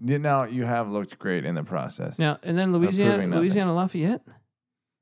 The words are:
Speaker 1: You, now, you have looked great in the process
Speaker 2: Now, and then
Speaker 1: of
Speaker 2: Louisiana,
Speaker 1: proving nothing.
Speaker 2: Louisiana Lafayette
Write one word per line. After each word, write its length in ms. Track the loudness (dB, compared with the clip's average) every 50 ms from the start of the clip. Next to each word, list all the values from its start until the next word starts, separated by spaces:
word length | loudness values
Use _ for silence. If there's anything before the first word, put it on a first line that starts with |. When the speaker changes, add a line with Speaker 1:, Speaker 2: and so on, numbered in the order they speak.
| -2
Speaker 1:
You, 140 | -2 0 0
now, 260 | 0 0 2 0 0
you 200 | -2 -2 -4 -2
have 260 | 0 0 -2 -2 -2
looked 280 | -2 -4 -4 -6 -8 -8
great 260 | -4 -2 -2 -2 -2
in 80 | -2 -4
the 100 | -4 -4
process 540 | -4 -4 -6 -6 -6 -8 -8 -10 -8 -2 0
Speaker 2:
Now, 200 | 0 0 0 -2
and 140 | -4 -2 0
then 180 | 0 2 2 2
Speaker 1:
of 60 | 2
Speaker 2:
Louisiana, 300 | 2 2 2 4 4 4
Speaker 1:
proving 180 | 4 4 2 0
nothing. 100 | 0 2
Speaker 2:
Louisiana 340 | 2 2 2 2 2 2 2
Lafayette 480 | 0 0 -2 -2 0 0 0 0 -2 -6 -14 -20 -20 _ _ _ _ _ _ _ _ _ _ _ _